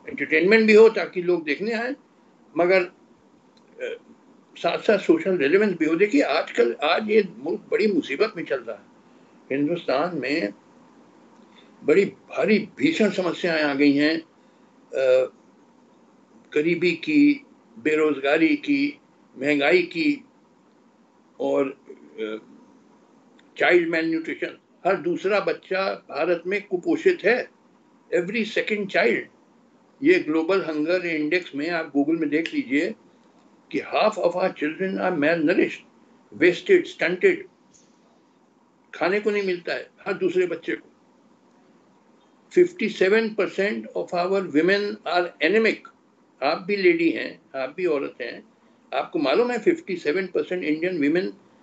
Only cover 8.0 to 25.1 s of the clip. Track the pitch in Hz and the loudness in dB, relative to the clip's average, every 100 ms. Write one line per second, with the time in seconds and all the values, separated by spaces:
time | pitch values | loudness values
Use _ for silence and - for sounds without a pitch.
8 | - 135 220 220 - 135 113 104 - - | -2 -2 -2 -2 -6 -6 -6 -14 -18 -20
9 | _ _ _ - _ 135 147 170 - 135 | _ _ _ -20 _ -2 -2 -2 -2 -2
10 | 175 160 127 156 202 - _ - - - | -2 -4 -4 -2 -4 -8 _ -20 -20 -20
11 | - _ - - - - - - 139 165 | -20 _ -20 -20 -20 -20 -20 -8 2 2
12 | 202 - - 117 175 208 - - 156 165 | 2 -6 -10 -4 0 0 0 -2 0 2
13 | 208 - 175 - 180 160 147 139 143 139 | 0 2 -4 -2 -2 0 0 2 4 4
14 | 151 165 - _ _ _ _ _ _ 131 | 2 0 -8 _ _ _ _ _ _ -2
15 | 131 127 127 - _ _ _ _ _ _ | 2 4 2 -6 _ _ _ _ _ _
16 | _ _ _ - _ 147 160 170 175 160 | _ _ _ -20 _ -2 0 0 0 -2
17 | - 151 147 143 - _ _ 113 143 156 | 0 4 4 4 -6 _ _ -6 -2 2
18 | 156 135 139 160 156 147 147 139 143 - | 2 0 0 2 2 0 0 0 0 -6
19 | _ _ _ 120 139 147 143 180 170 170 | _ _ _ -6 -2 0 4 2 2 -2
20 | 151 143 - _ _ _ _ _ _ _ | -2 -2 -8 _ _ _ _ _ _ _
21 | _ _ _ - 139 143 135 - - - | _ _ _ -6 -2 0 -2 -6 -20 -20
22 | - - 107 110 - - - _ _ _ | -20 -10 -10 -10 -14 -20 -20 _ _ _
23 | _ _ _ _ _ - 143 170 165 165 | _ _ _ _ _ -2 2 4 2 -2
24 | 165 160 160 - 139 - _ _ 175 190 | -2 -4 -6 -8 -10 -10 _ _ -2 -2
25 | 160 | -2